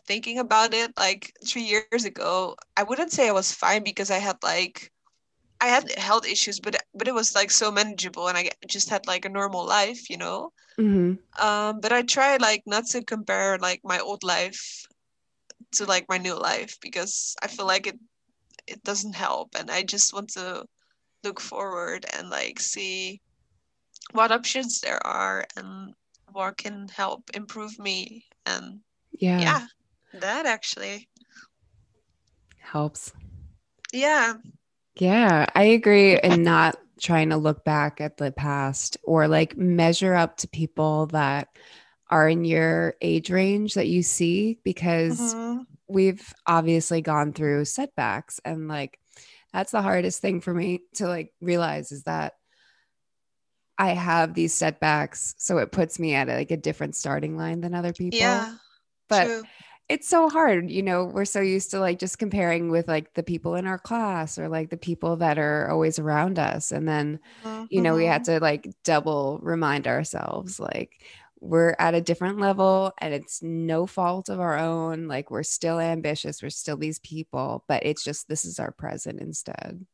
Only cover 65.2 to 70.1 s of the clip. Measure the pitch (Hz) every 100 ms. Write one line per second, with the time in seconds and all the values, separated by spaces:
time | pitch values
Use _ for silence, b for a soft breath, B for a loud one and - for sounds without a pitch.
65.2 | 165 151 151 151 - 160 160 160 156 151
66.2 | 180 175 147 - - 147 156 151 147 156
67.2 | B B 220 220 226 190 165 160 165 -
68.2 | 170 160 156 147 - - - 151 156 147
69.2 | 139 151 165 165 151 143 131 123 156